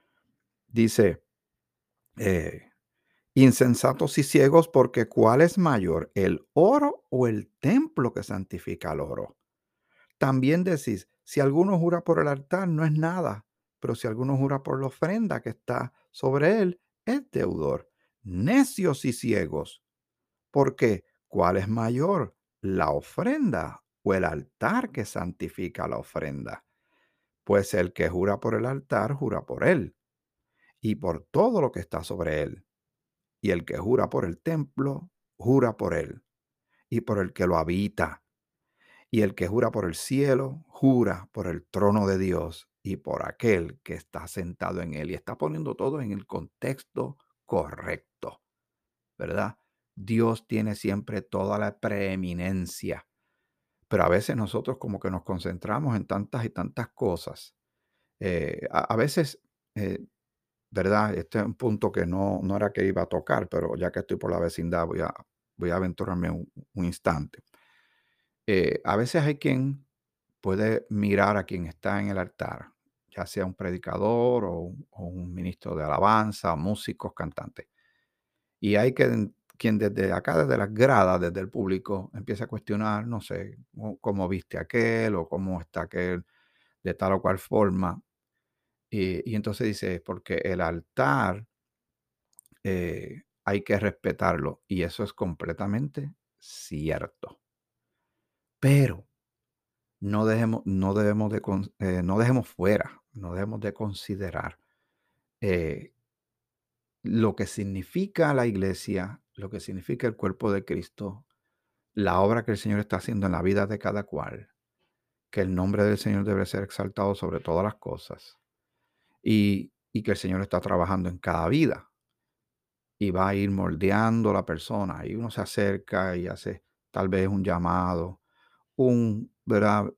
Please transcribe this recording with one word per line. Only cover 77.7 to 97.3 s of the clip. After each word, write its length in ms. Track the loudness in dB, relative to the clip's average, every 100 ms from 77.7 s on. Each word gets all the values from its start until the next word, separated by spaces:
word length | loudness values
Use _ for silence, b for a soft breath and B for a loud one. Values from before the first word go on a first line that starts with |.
| _ _ _ _ _ _ _ _ _
Y 160 | 2 4
hay 160 | 4
que, 380 | 4 2 2 -2 -6 _ _
quien 220 | 0 2
desde 340 | 2 0 0
acá, 260 | 0 2 2
desde 180 | 4 2
las 160 | 0
gradas, 480 | 4 6 8 6 4
desde 200 | 0 -2
el 100 | -6
público, 640 | -4 -2 -2 -2 -8 -8
empieza 300 | -14 -8 -6
a 20 | -6
cuestionar, 640 | -8 -6 -2 -2 -2 -4
no 120 | -8
sé, 380 | -8 -10 -10 -16 -20
cómo, 240 | -12 -10 -6
cómo 300 | -4 -2 -2
viste 280 | -2 -6 -10
aquel 600 | -2 0 2 2 0 -2
o 120 | -4
cómo 320 | -4 -4 -6
está 220 | -6 -8
aquel 420 | -6 -4 -4 -4 -8 _ _ _ _ _
de 100 | -8
tal 200 | -2 0
o 60 | 0
cual 180 | 0 -2
forma. 640 | 0 2 2 2 -2 -6 -14 _ _ _ _ _ _ _ _
Y, 400 | -2 -2 -2 -4
y 60 |
entonces 320 | -4 -4 -2 -2
dice, 340 | -2 -4 -6
"Porque 360 | -6 -10 -4 -4
el 240 | -2 0
altar, 840 | -2 -2 -8 -2 0 2 0 -2 -10 _ _ _ _ _ _ _ _ -20 _ _
eh, 600 | -4 -2 -2 -6 -10 -16 -20 _
hay 180 | -2 -2
que 160 | 2 0
respetarlo". 840 | 0 -2 -4 0 0 0 -4 -8 _
Y 140 | -2
eso 200 | -2 -4
es 100 | -8
completamente 1000 | -4 -6 -4 -8 -6 -4 -2 -4 -6 -12 -14 _ _
cierto. 1040 | -20 -20 -12 -6 -4 -4 -6 -12 -18